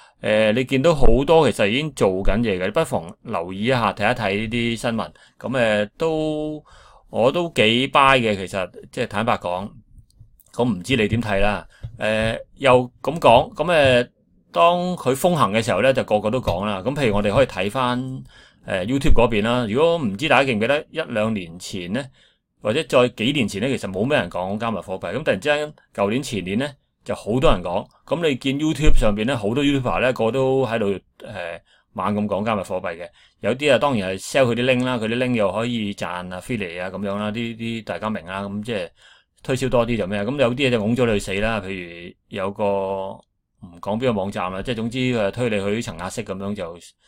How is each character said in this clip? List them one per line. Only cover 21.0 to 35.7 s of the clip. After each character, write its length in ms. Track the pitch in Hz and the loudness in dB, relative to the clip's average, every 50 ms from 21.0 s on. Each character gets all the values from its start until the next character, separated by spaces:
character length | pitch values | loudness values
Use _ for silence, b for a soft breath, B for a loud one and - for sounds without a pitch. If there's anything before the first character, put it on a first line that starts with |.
| - - 120 107 107 113 110 | -8 -4 -2 -2 0 0 -2
年 240 | 98 87 82 82 | -4 -6 -10 -14
前 360 | 90 - - - 92 87 87 104 | -14 -12 -10 -8 -8 -6 -6 -6
呢， 100 | 135 139 b b b b b b b _ _ _ _ | -6 -6 b b b b b b b _ _ _ _
或 120 | - 110 113 | -4 -2 -2
者 100 | 156 160 | -2 -2
再 240 | - 151 127 123 | 2 4 4 4
幾 240 | 120 - - 110 131 | 4 2 -2 -2 0
年 160 | 147 151 110 | 0 0 -2
前 140 | 98 - 95 | -2 -2 -4
呢， 60 | 113 139 | -2 -2
其 80 | 123 | -2
實 120 | 101 - 95 | -4 -6 -6
冇 140 | 92 92 113 | -4 -2 0
咩 140 | 139 151 | 0 0
人 120 | 127 92 - | 0 0 -2
講 280 | - 90 92 95 101 | -4 -6 -4 -4 -4
加 120 | 110 120 117 | -4 -4 -4
密 100 | 107 85 | -4 -6
貨 200 | - 98 95 92 | -6 -8 -8 -8
幣。 160 | 98 85 98 | -6 -8 -6
噉 80 | 135 160 | -4 -2
突 80 | - | -2
然 80 | 113 92 | -2 0
之 80 | - | 0
間， 260 | 147 147 151 151 151 - b b b _ | -2 -2 -2 -4 -8 -12 b b b _
舊 160 | 110 101 101 | -2 -2 0
年 120 | 110 135 | 0 -4
前 220 | 147 - 117 95 87 | -4 -4 -6 -6 -6
年 140 | 92 101 117 | -4 -4 -4
呢， 100 | 139 147 - _ _ _ _ _ _ | -4 -6 -8 _ _ _ _ _ _
就 100 | - 95 | -10 -10
好 240 | - - 101 113 135 | -8 -4 -4 0 2
多 100 | 165 151 | 4 4
人 140 | 113 92 87 | 4 4 0
講。 240 | 87 87 104 127 b b b b | -2 -4 -4 -4 b b b b
噉 220 | - 147 165 170 | -4 -2 0 0
你 80 | 151 135 | 0 0
見 220 | - - 135 131 143 | 0 -2 -2 -2 0
YouTube 380 | 156 156 160 127 151 147 - | -2 -2 0 4 8 8 8
上 180 | - 117 104 101 | 10 8 4 2
邊 100 | 107 107 | 0 -2
呢， 120 | 131 139 | -2 -2
好 160 | 107 101 104 120 | -2 -2 -2 0
多 100 | 143 143 | 2 2
YouTuber 380 | 143 143 135 123 113 85 90 | 2 0 0 0 0 0 0
呢， 100 | 113 131 117 | 0 0 0
個 180 | - 113 113 | 0 0 0
都 340 | 123 135 131 131 135 135 127 | 0 0 0 2 2 0 0
喺 140 | 110 117 117 | -2 -2 -2
度， 200 | 107 101 95 90 - _ _ - - | -2 -2 -2 -4 -8 _ _ -20 -18
呃， 380 | - 107 92 85 85 85 - b b b b b b _ | -14 -12 -10 -10 -10 -12 -14 b b b b b b _
猛 220 | 95 92 101 104 | -4 -4 -2 -2
咁 100 | 107 104 | -2 -2
講 180 | 101 98 95 107 | -2 -2 -2 -2
加 120 | 117 110 | -2 -4
密 80 | 98 92 | -4 -4
貨 180 | - 95 92 | -6 -6 -6
幣 160 | 92 90 85 | -6 -8 -10
嘅。 100 | 85 87 - b b b b b b | -10 -14 -16 b b b b b b
有 120 | - 101 127 | -2 -2 -2
啲 180 | 131 147 147 | 0 2 2
啊， 60 | 127 | 4
當 180 | 107 147 143 131 | 4 4 0 0
然 160 | 104 92 95 | 0 -2 -2
係 80 | 95 98 | -6 -6
sell 260 | - - - 139 131 | -8 -2 2 2 2
佢 100 | 120 117 | 2 2
啲 100 | 117 123 | 0 2
link 180 | 131 127 123 127 | 2 2 0 0
啦， 140 | 127 127 | -2 -2
佢 80 | 113 110 | -2 -4
啲 100 | 110 117 | -4 -2
link 180 | 123 127 127 123 | -2 -2 0 0
又 160 | 113 101 95 | 0 0 0
可 120 | 92 110 117 | 0 -2 -4
以 300 | 123 | -4